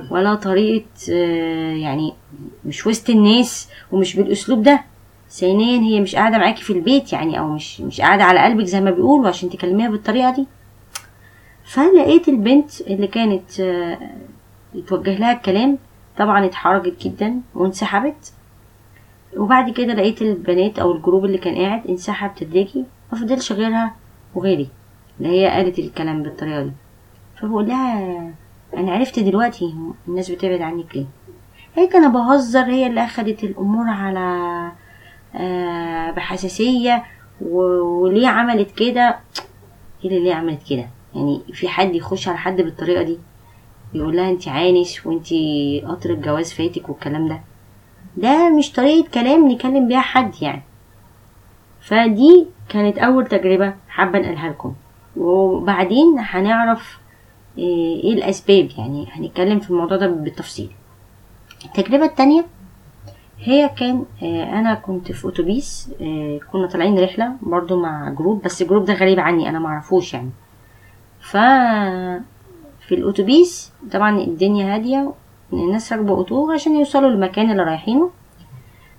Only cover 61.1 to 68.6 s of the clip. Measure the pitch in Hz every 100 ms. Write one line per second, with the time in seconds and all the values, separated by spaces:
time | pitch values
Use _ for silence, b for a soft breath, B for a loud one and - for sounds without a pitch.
61.1 | - - - - - - - 190 277 311
62.1 | - 277 320 339 - - - - - -
63.1 | b b - - 277 285 - 247 254 -
64.1 | - 170 165 160 208 226 214 - 185 180
65.1 | - - - 165 233 - - - - 156
66.1 | 156 151 147 - 190 180 170 180 196 185
67.1 | 185 240 262 170 175 170 185 165 151 143
68.1 | 139 165 214 180 -